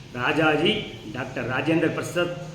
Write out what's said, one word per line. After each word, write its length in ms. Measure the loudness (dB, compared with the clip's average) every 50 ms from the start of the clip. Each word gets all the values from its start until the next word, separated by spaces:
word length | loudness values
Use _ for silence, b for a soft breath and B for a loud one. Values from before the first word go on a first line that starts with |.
| B -10 -6
ராஜாஜி, 600 | -2 0 2 2 4 4 4 4 4 4 2 2 0 -4 -8 -10 -12 -12 -10 -8
டாக்டர் 360 | -8 -8 -6 -6 -6 -4 -2
ராஜேந்திர 440 | -2 0 2 2 4 4 4 2 0
பிரசாத் 440 | -2 -4 -2 0 0 0 0 -2 -6 B B